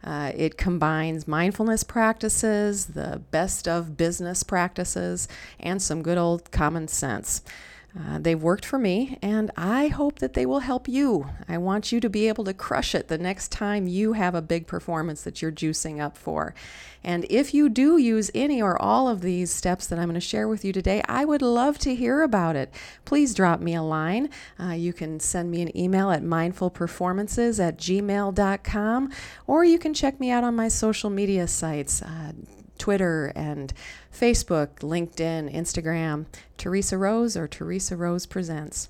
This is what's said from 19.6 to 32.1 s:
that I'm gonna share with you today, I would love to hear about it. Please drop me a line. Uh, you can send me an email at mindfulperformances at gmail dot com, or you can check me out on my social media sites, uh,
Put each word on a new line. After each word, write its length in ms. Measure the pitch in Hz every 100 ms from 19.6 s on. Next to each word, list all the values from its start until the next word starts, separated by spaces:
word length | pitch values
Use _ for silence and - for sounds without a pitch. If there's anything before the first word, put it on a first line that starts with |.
| 185 180 -
that 100 | 170
I'm 80 | 170
gonna 140 | 170
share 260 | - 214 214
with 180 | 214
you 80 | 196
today, 300 | 190 185 202 -
I 160 | 240
would 180 | 302 294
love 360 | 254 240 262 294
to 180 | 294 254
hear 260 | 240 277
about 320 | 311 214 170
it. 180 | 151 131 - - -
Please 300 | - 285 285
drop 240 | 202 185 165
me 160 | 170
a 80 | 165
line. 480 | 160 156 156 208 285 - - -
Uh, 80 | 180
you 240 | 165 170
can 260 | 170 156 156
send 320 | - 180 175
me 100 | 170
an 160 | 170 -
email 360 | 180 190 196
at 100 | 160
mindfulperformances 1400 | 165 165 170 180 180 - 170 - 180 185 208 - 233 214
at 180 | 175 165
gmail 560 | 175 190 202 202 202 190
dot 260 | 196 196
com, 480 | - 214 214 240 269 - - - -
or 160 | 294
you 160 | 349 339
can 140 | 320
check 260 | 302 269 277
me 100 | 254
out 140 | 240
on 100 | 240
my 140 | 233 226
social 420 | - 220 214 214
media 380 | 196 202 190 170
sites, 540 | - 160 147 139 -
uh, 320 | -